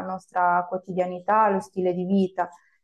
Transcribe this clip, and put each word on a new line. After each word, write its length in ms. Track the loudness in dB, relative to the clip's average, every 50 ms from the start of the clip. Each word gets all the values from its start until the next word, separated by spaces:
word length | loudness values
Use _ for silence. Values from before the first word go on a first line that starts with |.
| -4 -4
nostra 560 | -8 -10 -12 _ -4 0 0 2 2 0 0 -2
quotidianità, 720 | -6 -8 -8 -6 -4 -2 -2 -2 -4 -6 -2 0 2 4
allo 180 | 4 4 2 0
stile 360 | -2 -6 -6 -2 0 0 0
di 100 | 0 0
vita. 440 | 0 2 2 2 2 0 -4 -6 -6 -8 -16 _ _ _ _